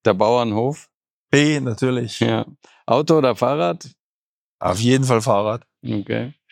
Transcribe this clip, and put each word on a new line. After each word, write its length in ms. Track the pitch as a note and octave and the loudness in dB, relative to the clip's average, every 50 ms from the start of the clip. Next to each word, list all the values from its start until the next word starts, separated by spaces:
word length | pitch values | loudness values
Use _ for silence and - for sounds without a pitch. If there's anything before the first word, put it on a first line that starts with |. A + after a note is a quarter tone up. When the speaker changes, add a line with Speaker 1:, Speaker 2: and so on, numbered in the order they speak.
| - | 0
Speaker 1:
Der 100 | A2+ G2+ | 0 2
Bauernhof. 760 | F#2 G#2 G#2+ A#2+ B2 A#2+ A2+ G#2 A2 A#2+ C3+ D3+ - - _ _ _ _ _ _ _ _ - | 2 2 2 2 2 0 0 -2 -2 -2 -2 -4 -8 -14 _ _ _ _ _ _ _ _ 0
Speaker 2:
B, 280 | - C#3+ D3 D3+ D3+ D3 | 2 2 2 2 0 -2
natürlich. 580 | C3 B2+ A2 - C3 C3 B2+ B2 A#2 A2 - - | -2 -4 -4 -2 -2 -2 -2 -2 -4 -6 -4 -2
Speaker 1:
Ja. 260 | - A#2 A2+ A2 A2+ - - _ _ - _ _ - | -2 0 0 -2 -4 -6 -12 _ _ -20 _ _ -2
Auto 320 | - A2+ C3+ D3+ E3+ E3 | 0 0 2 2 4 2
oder 160 | D#3 C#3 B2+ A2+ | 4 4 2 2
Fahrrad? 520 | - - B2 C#3 D3+ E3+ F3 E3+ F3 - B2+ - _ _ _ _ _ _ _ _ _ _ _ _ - | 2 0 0 0 0 -2 -4 -4 -6 -12 -20 -20 _ _ _ _ _ _ _ _ _ _ _ _ -6
Speaker 2:
Auf 200 | - F2+ F2+ F#2 | -4 -4 -2 0
jeden 240 | A2+ B2 B2+ C3+ C3+ | 2 2 2 2 2
Fall 160 | B2+ B2 A2+ | 2 2 0
Fahrrad. 420 | A2 C3 A2 G2+ G#2 G#2+ A2 A#2+ _ _ _ _ - | 2 2 0 0 0 -2 -4 -6 _ _ _ _ -8
Speaker 1:
Okay. 480 | B2 A2+ G#2 G2 G#2 A2+ A2+ A#2 B2+ C#3+ _ _ _ | -6 -6 -6 -4 -4 -6 -6 -6 -8 -12 _ _ _